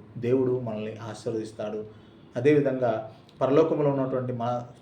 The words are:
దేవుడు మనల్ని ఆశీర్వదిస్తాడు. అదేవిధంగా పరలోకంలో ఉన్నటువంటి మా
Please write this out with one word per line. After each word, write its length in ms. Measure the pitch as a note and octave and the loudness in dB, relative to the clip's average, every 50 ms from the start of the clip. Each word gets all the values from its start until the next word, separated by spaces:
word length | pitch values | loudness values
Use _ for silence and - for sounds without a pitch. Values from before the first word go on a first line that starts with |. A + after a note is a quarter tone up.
| - - - B2 | -10 -14 -12 -6
దేవుడు 420 | A2+ A#2 B2+ C3+ C3 B2+ B2+ B2+ | 0 2 2 2 2 2 0 -2
మనల్ని 360 | B2 A2+ G#2+ G#2+ G#2+ G#2+ A2 | -2 -4 -6 -6 -6 -8 -8
ఆశీర్వదిస్తాడు. 880 | G#2+ A2+ A2+ G#2+ - - A#2+ A2+ A2 G#2+ - - - G#2+ G#2+ G#2+ G#2+ G#2+ - - - - - - - - - - | -10 -10 -12 -10 -8 -6 -4 -4 -4 -6 -6 -8 -8 -8 -6 -6 -6 -8 -10 -14 -20 -20 -20 -20 -20 -20 -12 -6
అదేవిధంగా 760 | B2+ B2 C#3+ D3+ D3 C3+ C3+ C3 B2+ B2+ A#2 A2 A2 - - - - - - - - | 2 4 6 6 6 4 2 0 0 0 0 0 -2 -4 -8 -14 -20 -20 -16 -6 -2
పరలోకంలో 500 | C3+ C3 C#3 D3+ D#3+ D#3+ D#3+ D3+ D3 C#3+ | 2 4 6 6 6 6 4 2 2 2
ఉన్నటువంటి 420 | C#3 C3+ C3 B2+ C3 B2+ A#2+ A#2+ A#2+ | 2 0 -2 -2 -2 -4 -4 -4 -4
మా 300 | A#2 A#2 A#2+ B2 B2 A#2+ - - - | -4 -2 -2 -2 -4 -6 -8 -16 -10